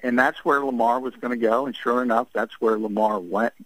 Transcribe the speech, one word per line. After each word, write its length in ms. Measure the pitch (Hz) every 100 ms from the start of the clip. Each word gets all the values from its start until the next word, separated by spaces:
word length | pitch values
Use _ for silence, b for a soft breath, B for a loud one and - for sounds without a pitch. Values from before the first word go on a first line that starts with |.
and 160 | 127 123
that's 280 | 135 -
where 160 | 170 143
Lamar 360 | 139 120 113 127
was 160 | 127 113
gonna 200 | 123 120
go, 300 | 113 117 139
and 80 |
sure 260 | 113 117 123
enough, 280 | 123 113 123
that's 280 | 107 110 -
where 180 | 113 107
Lamar 400 | 107 104 107 104
went, 340 | 87 98 117 -